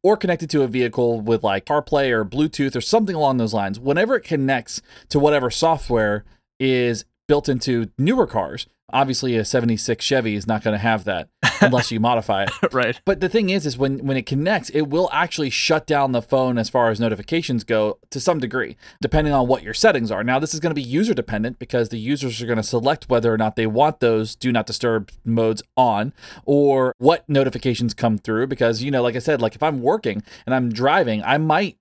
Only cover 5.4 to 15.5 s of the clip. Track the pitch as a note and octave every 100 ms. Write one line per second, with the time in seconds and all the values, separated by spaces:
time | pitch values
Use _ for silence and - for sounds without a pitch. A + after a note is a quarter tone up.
5.4 | B2 - E3 D#3 - A#2 G#2+ G#2 - _
6.4 | _ _ C3 B2+ B2 A2 - _ - D3
7.4 | D3 C3 - A#2+ A2 - D3+ B3+ G3 A2+
8.4 | D#2+ F2+ - _ _ C3 C3+ B2+ C3 A2+
9.4 | G2+ B2+ A#2 A2 - A2+ - C3+ A2+ G#2
10.4 | G#2+ G#2+ A2 G#2 A2+ A2 G2 F2+ - _
11.4 | - - F#3 B2 - A2+ A#2 A#2+ G#2+ G2
12.4 | G2 - - C3 A#2+ B2 - F3+ F3+ A3
13.4 | F#3+ G3 D3+ B2 C3+ C#3 C3+ C3 - C#3
14.4 | E3 G#3 C3+ D3 D3+ D#3 F#3 C#3+ E3+ -
15.4 | C#3